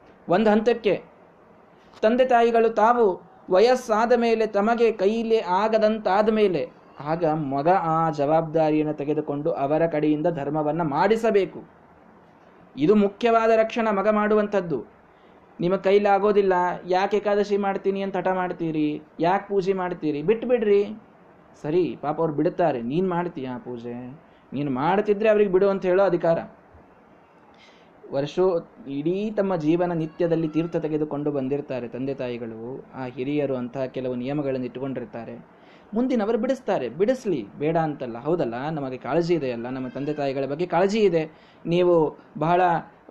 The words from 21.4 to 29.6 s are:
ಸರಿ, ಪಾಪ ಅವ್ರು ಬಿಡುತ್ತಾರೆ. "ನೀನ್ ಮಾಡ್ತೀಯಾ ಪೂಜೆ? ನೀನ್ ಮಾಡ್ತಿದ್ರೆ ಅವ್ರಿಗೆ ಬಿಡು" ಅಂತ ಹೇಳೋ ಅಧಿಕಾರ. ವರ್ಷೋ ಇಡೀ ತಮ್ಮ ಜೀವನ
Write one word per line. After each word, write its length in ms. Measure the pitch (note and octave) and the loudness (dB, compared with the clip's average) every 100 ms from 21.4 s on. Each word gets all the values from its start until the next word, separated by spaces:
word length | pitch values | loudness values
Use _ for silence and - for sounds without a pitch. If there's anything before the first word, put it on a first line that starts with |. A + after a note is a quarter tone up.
| - - | -20 -12
ಸರಿ, 360 | D3 E3+ D#3+ A2+ | -2 0 0 -2
ಪಾಪ 180 | C#3 D3+ | -6 -2
ಅವ್ರು 140 | E3 | -2
ಬಿಡುತ್ತಾರೆ. 480 | C#3+ D#3+ E3 E3+ C3 | 0 -2 2 0 0
"ನೀನ್ 280 | A#2 D3+ F#3 | -2 -2 0
ಮಾಡ್ತೀಯಾ 480 | E3+ F3 - C3 B2 | -2 -4 -6 -10 -10
ಪೂಜೆ? 600 | B2 B2 A#2+ A#2+ B2+ D3 - - - | -10 -12 -10 -12 -14 -18 -20 -20 -10
ನೀನ್ 160 | B2 D3 | -6 -4
ಮಾಡ್ತಿದ್ರೆ 600 | B2+ D#3 G3 G#3+ G3+ A3 | -2 0 2 2 2 4
ಅವ್ರಿಗೆ 220 | G#3 G3+ | 4 4
ಬಿಡು" 180 | F#3 G3 | 4 2
ಅಂತ 160 | G3 F#3 | 2 2
ಹೇಳೋ 180 | F3+ | 4
ಅಧಿಕಾರ. 360 | G3 F3 E3 E3 G#2 - - - - _ _ _ _ _ _ - - - - - - | 4 2 2 0 -2 -14 -20 -20 -20 _ _ _ _ _ _ -20 -20 -20 -20 -20 -8
ವರ್ಷೋ 460 | C3+ D3 - F#3 E3+ - - C3+ | -6 -4 0 0 0 -6 -18 -12
ಇಡೀ 440 | C#3 D#3 F#3 G#3+ | -4 -2 -2 -4
ತಮ್ಮ 240 | G#3+ G3 | -2 -2
ಜೀವನ 360 | F#3 | 0